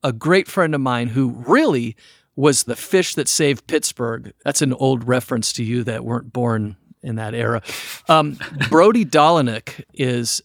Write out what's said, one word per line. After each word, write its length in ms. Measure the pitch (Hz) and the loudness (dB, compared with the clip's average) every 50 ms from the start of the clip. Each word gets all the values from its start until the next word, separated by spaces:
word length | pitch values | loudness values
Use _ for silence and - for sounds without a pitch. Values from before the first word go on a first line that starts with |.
a 100 | - 143 | -2 -4
great 360 | 117 110 - 151 180 196 - - | -4 -2 0 2 2 2 2 0
friend 260 | - 202 180 160 156 | -2 0 0 0 0
of 60 | 143 | 0
mine 280 | 131 131 123 120 120 120 | 0 0 0 -2 -2 -2
who 340 | 110 135 135 123 120 117 123 | 0 0 0 0 -2 -6 0
really 500 | 131 175 269 320 277 160 127 117 113 117 _ _ _ _ _ _ _ _ | 2 4 4 4 4 2 0 -2 -4 -8 _ _ _ _ _ _ _ _
was 300 | - 139 151 139 - - | 2 2 4 4 2 0
the 120 | - 117 | -4 -6
fish 380 | - - - - 190 170 - - | -8 -6 0 0 0 2 0 -2
that 140 | - 139 - | -4 -2 -2
saved 380 | - - 160 143 139 110 _ | 0 0 2 0 0 -2 _
Pittsburgh. 680 | - - 151 - - - - 123 117 117 113 - 104 - _ _ | -2 -2 -2 -2 -2 -6 -4 -6 -6 -6 -8 -10 -16 -20 _ _
That's 180 | 143 135 - | -4 0 0
an 100 | 151 131 127 | 0 0 0
old 320 | - 135 131 135 120 120 | 2 2 2 2 0 0
reference 460 | 120 127 127 120 - 135 117 110 - - | 0 0 0 0 -2 -4 -4 -2 -4 -4
to 100 | - 117 | -4 -4
you 200 | 110 120 123 117 | -2 -2 -2 -2
that 200 | 117 113 113 120 | -4 -6 -6 -6
weren't 280 | 113 117 120 127 123 | -4 -6 -6 -6 -8
born 440 | _ 123 123 120 113 110 107 104 101 _ _ _ - _ | _ -4 -2 0 0 0 -2 -6 -8 _ _ _ -20 _
in 140 | - 127 113 | -10 -8 -8
that 180 | 110 110 107 113 | -6 -6 -6 -6
era. 280 | 117 117 113 117 113 - - - - - - - - _ - | -4 -2 -2 -2 -2 -6 -8 -12 -12 -12 -14 -16 -14 _ 2
Um, 300 | 165 160 156 147 139 - - - - 143 135 120 | 4 4 4 2 -4 -8 -12 -12 -6 -6 -4 2
Brody 340 | - 160 175 214 226 240 208 | 4 6 6 6 6 4 0
Dolinek 800 | 131 147 156 147 156 175 165 139 120 110 110 _ - - - - _ | 2 4 4 6 6 6 4 2 0 -2 -4 _ -12 -16 -16 -20 _
is 500 | _ - 139 127 123 120 120 113 - - _ | _ -4 -2 0 0 -2 -2 -2 -4 -6 _